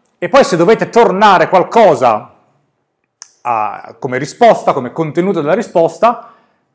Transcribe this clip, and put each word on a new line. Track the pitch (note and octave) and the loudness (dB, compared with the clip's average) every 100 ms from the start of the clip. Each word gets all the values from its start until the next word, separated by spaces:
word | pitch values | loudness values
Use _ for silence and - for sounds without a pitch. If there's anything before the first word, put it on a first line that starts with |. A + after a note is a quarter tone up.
| _ - | _ -12
e | F3+ | -2
poi | C4+ | 0
se | B3 E3+ | 2 0
dovete | E3+ A3+ F3+ | 2 0 0
tornare | A#3 A3 F#3 G#3 F3+ D#3 | 2 2 2 2 4 2
qualcosa | F#3 - A#3 G3+ C3 B2 A2 B2+ _ _ _ _ _ _ _ _ _ - _ | 0 0 2 4 4 0 0 -6 _ _ _ _ _ _ _ _ _ -20 _
a, | A#2+ A2+ G#2+ F#2+ - - | -6 -4 -4 -8 -18 -12
come | C3+ B2+ | -8 -6
risposta, | C#3+ - A#3 F3+ - | -8 0 2 2 0
come | C#3+ B2 | -4 -4
contenuto | - D#3 D3+ F#3 E3 | -6 -6 -4 -4 -4
della | D3 G3+ | -4 -4
risposta, | - F3+ E3 - A3+ A#3 - _ _ _ _ | -2 -2 -2 0 -2 -2 -10 _ _ _ _